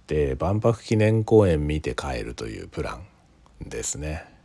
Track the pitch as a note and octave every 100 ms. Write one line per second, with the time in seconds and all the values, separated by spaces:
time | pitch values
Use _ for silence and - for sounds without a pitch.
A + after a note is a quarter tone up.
0 | - D2+ C#2+ C2 D#2 G#2 A#2 A2+ - A2
1 | G#2+ A2 G#2+ A2 G2 D#2 D2 D2+ D2 -
2 | E2+ A#1 - - A1+ F2+ F2+ - - -
3 | F2+ _ _ _ _ - - - - -
4 | D#2 D#2 - -